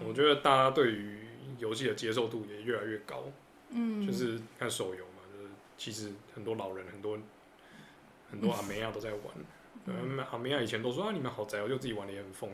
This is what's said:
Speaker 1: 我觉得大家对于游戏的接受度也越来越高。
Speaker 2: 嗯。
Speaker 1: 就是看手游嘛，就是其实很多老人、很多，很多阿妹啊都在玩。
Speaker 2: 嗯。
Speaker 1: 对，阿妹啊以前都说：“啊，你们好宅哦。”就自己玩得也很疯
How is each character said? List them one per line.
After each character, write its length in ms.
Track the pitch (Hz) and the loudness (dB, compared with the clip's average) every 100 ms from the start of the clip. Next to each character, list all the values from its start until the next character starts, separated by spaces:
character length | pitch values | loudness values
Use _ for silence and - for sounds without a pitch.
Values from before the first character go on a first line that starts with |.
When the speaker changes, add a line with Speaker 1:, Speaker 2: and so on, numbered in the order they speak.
| 113 | 0
Speaker 1:
我 60 | |
觉 100 | 120 | 6
得 140 | 147 143 | 8 8
大 180 | 147 | 8
家 160 | 135 131 | 10 8
对 220 | 131 123 | 8 6
于 340 | 107 104 104 110 - 135 123 | 4 -4 -8 -12 -12 -12 -4
游 140 | 110 | -2
戏 140 | 117 131 | 0 0
的 80 | |
接 180 | 104 113 | 0 0
受 160 | 113 113 | 2 2
度 160 | 117 104 | -2 -6
也 140 | 104 | -4
越 140 | 110 113 | -2 0
来 80 | |
越 140 | 107 107 - | -2 -4 -6
高。 180 | 64 - - - - - | -8 -8 -12 -20 -20 -6
Speaker 2:
嗯。 360 | 240 233 214 202 | -2 0 0 0
Speaker 1:
就 60 | |
是 260 | 190 123 113 113 - | 2 0 -2 -6 -6
看 120 | 123 | -4
手 240 | - 95 | -2 -2
游 100 | 92 90 | -4 -10
嘛， 160 | 95 95 | -16 -16
就 100 | 101 | -14
是 60 | 101 98 - - | -14 -16 -20 -12
其 140 | - | -10
实 200 | 110 104 101 - | -8 -8 -10 -14
很 80 | - | -8
多 140 | 104 110 | -4 -4
老 160 | 95 | -4
人、 140 | 95 92 | -6 -10
很 100 | 98 | -6
多， 160 | 104 107 107 - - - - - - - - - - | -4 -4 -6 -18 -20 -20 -20 -20 -20 -20 -20 -20 -14
很 100 | 107 | -2
多 100 | 107 | 0
阿 100 | 107 | 2
妹 180 | 98 101 | -2 -4
啊 80 | 113 | -4
都 80 | 104 | -4
在 120 | 110 | -6
玩。 120 | 104 - - | -6 -8 -12
Speaker 2:
嗯。 80 | - - - - | -14 -18 -20 -12
Speaker 1:
对， 400 | - 180 127 135 127 | -8 -4 -4 -4 -4
阿 40 | 117 | -4
妹 160 | 127 | 0
啊 80 | 143 | 0
以 60 | 113 | 2
前 160 | 113 | 0
都 80 | 123 | 0
说 140 | 123 208 | 0 -2
：“啊， 60 | |
你 80 | 196 | -2
们 100 | 131 | -2
好 140 | - | -4
宅 160 | 107 104 | -4 -2
哦。” 80 | 104 | 0
就 80 | 131 | 0
自 80 | 131 | -2
己 60 | |
玩 160 | 107 98 | -4 -4
得 40 | |
也 80 | 98 | -8
很 120 | 95 | -10
疯 180 | 95 110 | -10 -8